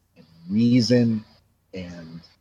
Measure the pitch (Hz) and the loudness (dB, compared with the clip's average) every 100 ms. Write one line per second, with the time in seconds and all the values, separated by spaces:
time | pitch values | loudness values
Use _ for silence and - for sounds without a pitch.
0 | _ _ - _ 85 104 120 123 110 123 | _ _ -20 _ -4 0 2 4 4 2
1 | 117 110 - _ _ _ _ 92 87 87 | 2 -2 -6 _ _ _ _ -14 -14 -16
2 | 82 82 - _ | -18 -20 -20 _